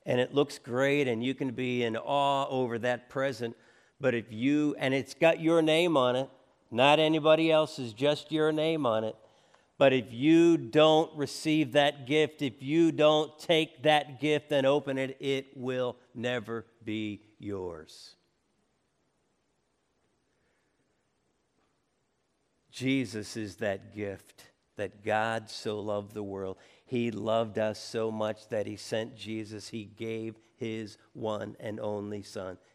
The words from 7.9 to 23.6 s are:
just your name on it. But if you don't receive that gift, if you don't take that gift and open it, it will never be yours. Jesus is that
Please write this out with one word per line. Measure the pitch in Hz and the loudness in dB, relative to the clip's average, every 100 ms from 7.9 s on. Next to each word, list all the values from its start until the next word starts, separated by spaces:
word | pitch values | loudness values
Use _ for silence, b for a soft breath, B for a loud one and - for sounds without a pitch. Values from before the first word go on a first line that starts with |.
just | 107 143 147 - | -2 0 0 -2
your | 156 156 | 0 0
name | 156 156 160 131 | 0 0 0 0
on | 110 110 | 0 -2
it. | - b b b b b - | -8 b b b b b 4
But | 139 | 4
if | 131 110 | 4 -2
you | 117 147 165 170 165 | 0 6 8 8 4
don't | 123 147 156 156 160 151 | 2 6 6 6 2 -2
receive | 139 - 156 156 139 | -8 -4 0 0 2
that | 135 143 147 123 | 2 2 0 -2
gift, | 151 151 - | 0 0 -2
if | 143 107 | -6 -6
you | 131 160 165 | -2 2 2
don't | 143 151 151 151 - | 4 4 4 0 -6
take | - 160 156 - | 0 0 0 -2
that | 151 151 143 131 | 2 2 2 -4
gift | 151 147 147 | 0 0 0
and | 147 135 | 2 2
open | 143 143 135 | 2 0 -4
it, | 131 131 | -4 -6
it | 135 135 135 139 | -4 -4 -6 -10
will | 123 127 123 - b 120 | -6 -4 -4 -6 b -8
never | 120 123 107 113 - _ | -4 -4 -6 -10 -10 _
be | 110 110 107 101 _ - | -8 -6 -6 -8 _ -16
yours. | 101 98 90 80 76 - - _ _ _ _ _ _ _ _ _ _ _ _ _ _ _ _ _ _ _ _ _ _ _ _ _ _ _ _ _ _ _ _ _ _ _ _ _ _ _ _ _ _ _ _ _ _ | -10 -8 -8 -12 -18 -20 -20 _ _ _ _ _ _ _ _ _ _ _ _ _ _ _ _ _ _ _ _ _ _ _ _ _ _ _ _ _ _ _ _ _ _ _ _ _ _ _ _ _ _ _ _ _ _
Jesus | - 131 135 120 107 101 117 | -6 0 0 -2 -6 -10 -8
is | 107 | -8
that | 85 | -6